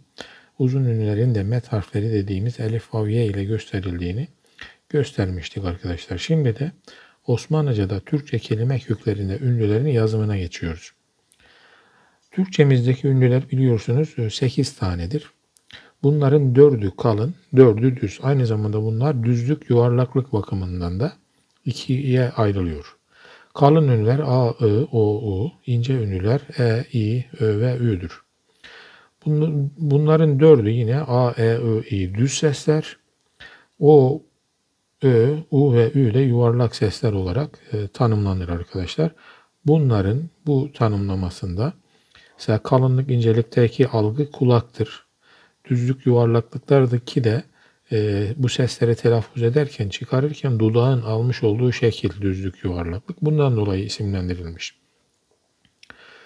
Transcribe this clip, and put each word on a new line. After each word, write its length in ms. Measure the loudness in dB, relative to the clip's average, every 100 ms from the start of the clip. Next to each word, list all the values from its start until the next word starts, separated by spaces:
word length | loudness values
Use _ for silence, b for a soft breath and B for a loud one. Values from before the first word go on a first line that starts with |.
| _ B B B B -4
uzun 260 | -2 0
ünlülerin 500 | 0 0 -2 0 0
de 80 | 0
met 300 | -2 -4 -4
harfleri 400 | -6 -4 -4 -2
dediğimiz 480 | -2 -2 -4 -4 -4
elif, 340 | -6 -6 -6
vav, 140 | -6 -2
ye 180 | -2 -2
ile 180 | -4
gösterildiğini 840 | -4 -6 -6 -8 -6 -6 -6 -6 -8 _ B B B B _
göstermiştik 760 | -4 -2 -4 -4 -4 -10 -8
arkadaşlar. 540 | -6 -6 -8 -10 -8 -10
Şimdi 400 | -2 0 0 -2
de 140 | -8 -10 B B B B -4
Osmanlıca'da 720 | -4 -2 -2 0 -2 -2 -4
Türkçe 380 | -4 -6 -4 -8
kelime 400 | -4 -4 -2 -4
köklerinde 600 | -4 -6 -4 -4 -6 -4
ünlülerin 500 | -2 0 0 0 0
yazımına 480 | 0 0 0 -2 -2
geçiyoruz. 560 | -6 -8 -8 -8 -14 _ _ _ _ b b b b b b b b b _
Türkçemizdeki 800 | -6 -2 2 4 4 2 0 0
ünlüler 420 | 4 4 2 0
biliyorsunuz, 640 | 0 2 2 0 0 0 -4
e, 120 | -6
sekiz 460 | -2 -2 0 -4 -4
tanedir. 540 | -4 -4 -6 -8 -10 _ _ -20 _ B B _
Bunların 520 | 0 2 4 4 4
dördü 380 | 8 8 6 -2 -2
kalın, 360 | 0 0 -2 -8 _ 6
dördü 440 | 8 6 0 0
düz. 180 | -6 -4
Aynı 240 | -2 0 0
zamanda 360 | 0 -2 -2
bunlar 420 | -2 -2 -2 0
düzlük, 460 | 0 0 -2 -4 2
yuvarlaklık 600 | 2 4 2 0 -2 -2
bakımından 680 | -4 -4 -6 -4 -6 -6 -4
da 120 | -6 -6 _ _ _ _
ikiye 680 | -10 -8 -4 -4 0 0 0
ayrılıyor. 640 | 0 -2 0 -4 -6 -12 _ _ B B B B
Kalın 340 | 2 4 4 4
ünlüler 300 | 2 2 0
A, 300 | 0 0 0 0
I, 280 | 0 2 0
O, 400 | 0 0 0 -4
U, 200 | -4 -4 -8 -4
ince 260 | -2 -2
ünlüler 460 | -2 -2 -2 0 -2 -2 -2
E, 260 | 0 0 -4
I, 320 | -4 -2 -4 -6 -4
Ö 200 | -2 0
ve 160 | -2 0
Ü'dür. 460 | -2 -2 -6 -14 _ _ _ B B B B B B _
Bunun-, 480 | -2 0 0 -2 -4 -4
bunların 640 | 0 2 4 4 4 6
dördü 300 | 8 8 6
yine 300 | 0 0 -2
A, 340 | 0 0 0 0
E, 200 | 0 0 0 -2 -2
I, 60 | -4
I 180 | -2
düz 240 | 0 -2 0
sesler. 580 | -2 0 0 0 -4 -14 _ _ _ _ B B B _
O, 440 | 6 6 6 0 -8 _ _ _ _ _ _ _
Ö, 340 | 2 4 4 0 -2
U 240 | 2 4
ve 180 | 4 2
Ü 200 | 2 2
de 60 | 2
yuvarlak 560 | 2 2 2 2 0 0
sesler 360 | -4 -2 -2
olarak, 460 | -2 -2 -4 -6 -10 -10
e, 160 | -8 -8
tanımlanır 600 | -2 0 2 0 -2 -4
arkadaşlar. 640 | -6 -8 -8 -6 -4 -4 B B B B _ 0
Bunların 640 | 2 2 0 0 -2 -6 -10 -4
bu 260 | -2 -4
tanımlamasında 1000 | -2 -2 0 -4 -4 -6 -8 -8 -4 -6 -6 b b b b b _
mesela 240 | -2 -2
kalınlık, 480 | 2 2 2 0 0
incelikteki 800 | 0 2 2 0 0 0 2 0
algı 420 | 0 -2 -2 -6
kulaktır. 800 | -2 2 2 0 -6 -8 -8 _ _ b b b _
Düzlük, 420 | -4 -2 -2 -2 2
yuvarlaklıklardaki 1160 | 2 4 2 -2 -12 2 2 4 0 -4 -2
de, 200 | 0 -2 -6 b b b _
e, 360 | -2 -2 -2 -4 -4
bu 120 | -4
sesleri 460 | -2 -4 -2 -2
telaffuz 480 | 0 2 0 -2 -4
ederken, 460 | 0 0 -2 -4 -8
çıkarırken 680 | -8 -4 -2 -2 -4 -4 0
dudağın 440 | 2 2 2 0
almış 400 | -2 -2 -2 0
olduğu 300 | 0 2 0
şekil 480 | 0 -2 0 -6 -4
düzlük, 440 | -4 -4 -6 -8
yuvarlaklık. 580 | -6 -6 -6 -8 -12 -6
Bundan 340 | -2 0 2 0
dolayı 280 | 0 -2
isimlendirilmiş. 920 | -4 -6 -4 -4 -4 -6 -10 -12 -14 -16 _ _ _ _ _ _ _ _ _ _ -20 B B B